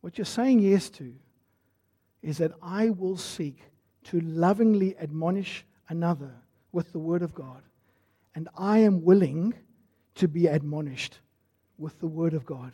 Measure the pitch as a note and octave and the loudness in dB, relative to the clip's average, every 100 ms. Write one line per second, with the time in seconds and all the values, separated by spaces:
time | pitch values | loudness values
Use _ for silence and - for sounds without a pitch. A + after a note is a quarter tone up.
0 | F3 - G#3 - B3+ B3 G3 G3 F#3+ - | -14 -10 -6 -2 4 6 6 4 0 -14
1 | C3 - _ _ _ _ _ _ _ _ | -18 -18 _ _ _ _ _ _ _ _
2 | _ _ D#3 D3+ D#3+ D#3 E3+ F#3+ A3+ F#3+ | _ _ -10 -2 -2 -4 -10 0 0 0
3 | F#3 F#3 - - D3+ C3+ - _ _ _ | -4 -6 -8 -8 -8 -8 -20 _ _ _
4 | - F3 E3 D#3+ E3+ G3+ A3+ G#3 F#3+ F#3 | -4 -4 -2 0 2 4 4 4 2 -2
5 | D#3+ D#3 E3 F#3+ F#3+ - - _ _ E3 | -8 -4 -2 -2 -4 -12 -18 _ _ -4
6 | E3+ D#3+ C#3 A#2 _ _ _ F3 E3 E3+ | -2 -2 -6 -18 _ _ _ -6 -6 -6
7 | D#3+ F3 F3 - C3 C3 _ _ _ _ | -2 -2 -2 -8 -18 -18 _ _ _ _
8 | _ _ _ - D#3+ - F#3+ A3 A3 F#3 | _ _ _ -14 -14 -6 2 4 6 4
9 | E3 F#3+ E3+ D3 F#3+ A#3+ _ _ _ _ | 6 6 6 0 -4 -6 _ _ _ _
10 | _ - F#3 D#3 E3+ D3+ D3 D3+ D3 B2+ | _ -2 -2 2 2 2 -2 -8 -8 -10
11 | - - _ _ _ _ _ _ D#3 - | -12 -14 _ _ _ _ _ _ -14 -8
12 | E3 D#3 E3 D#3 B2 C3+ B2+ | -8 -2 -2 -2 -8 -14 -14